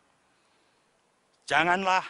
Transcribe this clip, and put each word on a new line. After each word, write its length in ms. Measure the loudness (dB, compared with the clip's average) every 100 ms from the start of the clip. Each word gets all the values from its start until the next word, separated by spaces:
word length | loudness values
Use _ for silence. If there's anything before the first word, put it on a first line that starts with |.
| _ _ _ _ _ _ _ _ _ _ _ _ _ _ -2
Janganlah 560 | 0 2 0 0 -2